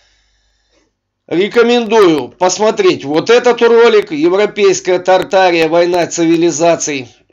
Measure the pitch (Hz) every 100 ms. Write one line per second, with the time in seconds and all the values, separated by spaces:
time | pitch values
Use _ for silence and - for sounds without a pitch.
0 | _ _ _ _ _ _ _ _ _ _
1 | _ _ _ 165 202 233 233 240 226 226
2 | 185 151 123 - 180 175 214 214 185 160
3 | 139 151 175 240 240 233 233 233 233 214
4 | 202 151 170 190 208 - 196 185 180 180
5 | 180 185 170 196 185 170 160 170 175 175
6 | 160 - 165 165 170 147 170 156 151 143
7 | 120 _ _